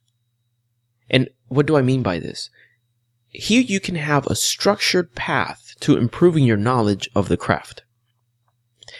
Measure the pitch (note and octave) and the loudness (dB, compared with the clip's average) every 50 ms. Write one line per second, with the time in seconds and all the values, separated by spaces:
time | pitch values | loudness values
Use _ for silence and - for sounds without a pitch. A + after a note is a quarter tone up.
0 | _ _ _ _ _ _ _ _ _ _ _ _ _ _ _ _ _ _ _ _ | _ _ _ _ _ _ _ _ _ _ _ _ _ _ _ _ _ _ _ _
1 | _ _ - C3 C3 - - _ _ _ B2+ C#3 D3 C#3+ D#3 C#3+ C3 B2+ C3 C3 | _ _ 0 0 0 -2 -6 _ _ _ -2 -2 0 2 2 2 2 2 0 0
2 | A#2 G2+ F2 E2 - - - - - - _ _ _ _ _ _ _ _ _ _ | 0 -2 -4 -4 -6 -8 -10 -12 -14 -16 _ _ _ _ _ _ _ _ _ _
3 | _ _ _ _ _ _ - - - - G#3+ B3 B3+ B3 G3 G3 - - F3+ D#3+ | _ _ _ _ _ _ -18 -10 -2 2 2 2 4 2 -2 -4 -4 -4 -6 -6
4 | D3 D3+ D3 C#3+ B2+ - - - - - - - - G3+ G#3 - - - - F3+ | -2 0 0 0 0 -2 -2 -2 -2 -4 -4 0 0 0 0 0 -2 0 0 0
5 | F3 - _ - - - D#3 B2+ F#2 - - - _ - - - - - C#3 - | -2 -4 _ -10 -6 -4 -4 -2 -4 -4 -8 -12 _ -20 -16 -4 0 2 2 2
6 | A#2+ A#2+ - - E3+ F3+ E3+ D#3+ C3+ A#2+ A2+ G2+ G2+ A#2+ C3 B2 A2 G#2 G#2 F#2+ | 2 -2 0 2 4 4 4 4 4 4 2 2 2 0 0 2 2 0 0 -2
7 | - - - G#2+ F#2+ - F2 - - - F#2 - - - - - - _ _ _ | -4 -4 -2 -2 0 0 -2 -2 -2 -2 -4 -4 -4 -10 -20 -20 -20 _ _ _
8 | _ _ _ _ _ _ _ _ _ _ _ _ _ _ _ _ - - - | _ _ _ _ _ _ _ _ _ _ _ _ _ _ _ _ -20 -20 -20